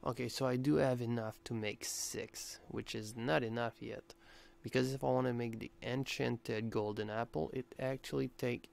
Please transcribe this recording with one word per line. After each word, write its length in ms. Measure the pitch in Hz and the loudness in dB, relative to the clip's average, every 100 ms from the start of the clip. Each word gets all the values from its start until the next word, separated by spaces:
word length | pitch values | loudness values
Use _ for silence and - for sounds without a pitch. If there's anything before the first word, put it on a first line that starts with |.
Okay, 240 | 147 120 120 | -2 -2 -2
so 180 | - 131 | 0 2
I 80 | |
do 220 | 127 131 151 | 4 4 6
have 240 | 143 123 | 6 4
enough 420 | 120 120 110 - | 2 0 -2 -8
to 100 | - | -6
make 300 | 117 107 - | -2 -2 -2
six, 760 | - - - 107 113 - - - - | -4 -4 -4 -4 -6 -8 -12 -12 -8
which 260 | 113 107 | -8 -4
is 220 | 113 107 113 | -6 -6 -4
not 260 | 120 156 | 2 2
enough 320 | 117 117 117 - | 2 0 -2 -4
yet, 340 | 117 110 - - - - - - | -10 -10 -12 -20 -20 -20 -20 -12
because 320 | - 131 127 | 0 2 2
if 80 | 135 | 2
I 60 | 139 | 4
wanna 260 | 127 127 | 4 4
make 240 | 120 120 110 | 2 0 -2
the 140 | 117 - | -8 -6
enchanted 880 | 117 127 135 - 127 120 - 110 113 | -4 -2 -2 0 0 0 -2 -2 0
golden 400 | 113 104 104 104 | 0 0 0 -2
apple, 400 | 110 117 156 156 | -2 -2 0 0
it 140 | 131 127 - | -2 -6 -4
actually 480 | 131 131 - 143 135 - | -2 -2 -2 0 -2 0
take 300 | 127 120 - | -2 -2 -6